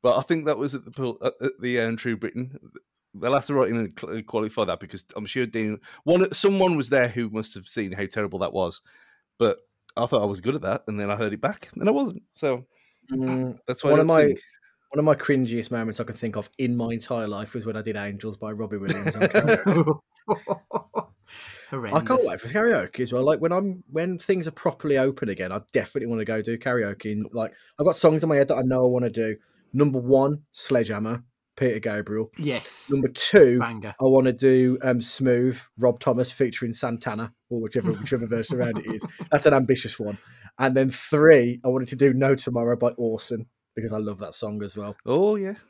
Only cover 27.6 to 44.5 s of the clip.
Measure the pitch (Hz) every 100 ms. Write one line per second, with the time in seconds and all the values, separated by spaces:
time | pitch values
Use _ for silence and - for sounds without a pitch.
27.6 | _ - 156 - 165 156 160 143 139 131
28.6 | 127 127 127 123 120 113 110 104 _ _
29.6 | _ 131 147 131 123 131 139 147 _ -
30.6 | - 127 110 104 110 120 - _ _ -
31.6 | 131 107 113 104 101 107 110 - 147 120
32.6 | - - - 139 131 - - 208 135 123
33.6 | 117 113 104 - 131 135 131 117 135 127
34.6 | 127 127 135 123 120 - 131 120 127 120
35.6 | - - 123 120 - 120 123 - 127 117
36.6 | 120 110 120 117 - 107 113 _ _ 120
37.6 | 110 127 92 98 110 127 113 117 110 123
38.6 | 120 107 - 110 - - - 147 156 139
39.6 | 123 127 104 - 104 104 - - 95 -
40.6 | 131 131 135 - - 151 156 147 120 120
41.6 | 127 131 123 123 139 131 135 135 - 120
42.6 | 117 120 120 120 117 110 - 117 113 _
43.6 | _ - 110 107 107 98 104 - 107